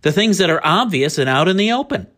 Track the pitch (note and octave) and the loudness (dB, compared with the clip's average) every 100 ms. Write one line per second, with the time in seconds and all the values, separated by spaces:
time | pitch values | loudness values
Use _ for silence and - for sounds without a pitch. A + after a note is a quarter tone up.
0 | D3+ D3+ A3 F#3 F3+ C#3 D3+ F3 A#3+ D#3+ | 0 0 0 2 2 0 0 0 0 -2
1 | C#3+ D3+ C3 C3 D#3+ F#3+ G#3+ A#3+ C#4 C#4 | -2 -2 0 2 2 2 0 -2 -4 -8
2 | - | -10